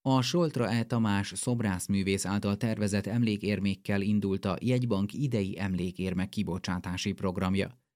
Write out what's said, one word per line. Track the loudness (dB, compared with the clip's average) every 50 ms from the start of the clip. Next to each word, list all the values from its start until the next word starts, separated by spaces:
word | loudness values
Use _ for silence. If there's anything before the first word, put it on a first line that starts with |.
A | _ 4 4 4
Soltra | 4 2 2 2 2 2 2 0 0 2
E | 2 0 0
Tamás | 0 0 2 2 4 2 2 0 -2 -6
szobrászművész | -4 -2 0 0 0 0 0 0 -2 -2 0 0 2 2 2 2 0 0
által | 0 -2 0 0 0 0
tervezett | 0 0 -2 0 0 0 0 0 0 0
emlékérmékkel | 0 0 2 2 2 0 0 0 -2 -2 0 0 0 -2 -2 _ -2 0 0
indult | 2 2 2 2 2 0 -2 0 0
a | -2 -2 0
Jegybank | 0 0 2 2 2 0 0 0 0 -2 -2
idei | -4 -2 0 0 0 -2 -2 -4 -4
emlékérme | -4 -2 -2 -2 -2 -4 -4 -4 -4 -2 0 -2 -2
kibocsátási | -2 -2 -4 -2 -2 -4 -4 -2 -2 -4 -4 -2 -4 -6 -4 -4 -4
programja. | -4 -2 -2 -2 -2 0 0 2 2 0 0 -2 -6 _ _ _ _